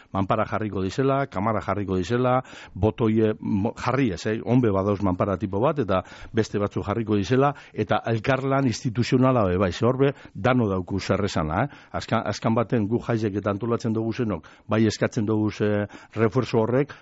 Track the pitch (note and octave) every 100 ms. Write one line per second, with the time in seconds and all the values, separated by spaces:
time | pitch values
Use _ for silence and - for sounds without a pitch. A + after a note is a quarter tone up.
0 | - F#2+ - A2+ G2 G2+ A2 G2 F#2 -
1 | C3+ C3+ C3+ F#2 G#2+ G#2+ - G2 F#2+ F#2+
2 | F2 A#2+ B2+ B2+ - - - F#2+ A2 -
3 | A2+ A2 A2 G#2+ A2+ G#2 A2+ - B2 B2+
4 | B2+ E2+ A2 A2 - B2+ A#2 F#2+ G2 G2
5 | G2 F2+ G2+ F#2 G#2 G2 C#3 D3 G2 F#2
6 | - - - A2 G#2 G#2 G2+ G#2+ G2+ G#2+
7 | G#2+ G#2 F#2+ B2 C#3+ C#3 - - G#2+ G#2
8 | - A2+ A#2 C3 C3+ C3+ C3+ G#2+ B2+ A2
9 | A2+ B2+ C3 B2+ F#2+ F2+ F#2+ - A2+ B2+
10 | C#3 - - - A#2+ B2+ G#2+ F#2+ F2+ G2
11 | - F#2+ G2 G2 D#2 E2+ C#3+ - - E2+
12 | - A2+ - G#2 A#2+ A2+ A2 A#2+ G2+ A#2
13 | - A#2 A2 G2 G2+ G2+ A#2 A#2 A#2 A2
14 | A2+ A2 A2+ E2+ - - - A2 A2 -
15 | A#2 - G#2+ G#2+ G#2+ - G#2+ G#2 G#2 -
16 | - G#2+ A2+ B2+ A2+ A#2 A2 B2+ D3 -